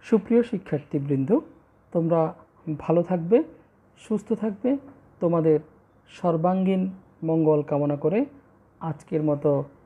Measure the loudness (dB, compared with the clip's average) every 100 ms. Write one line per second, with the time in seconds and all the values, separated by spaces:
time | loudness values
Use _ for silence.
0 | 0 0 2 0 2 -6 -4 -6 -4 -6
1 | -2 -2 2 0 0 -20 _ _ _ -2
2 | 0 0 0 -4 -20 _ -10 -8 0 0
3 | 0 -4 2 0 0 -12 _ _ _ _
4 | -6 -6 -4 -4 -4 -4 -2 -2 -6 -20
5 | _ _ 0 2 4 2 0 _ _ _
6 | _ -4 -2 0 0 2 0 0 -2 -8
7 | -20 _ -2 2 4 2 2 -2 0 0
8 | 0 0 -4 -8 _ _ _ _ -10 -10
9 | -6 -2 -2 0 0 0 -2 -14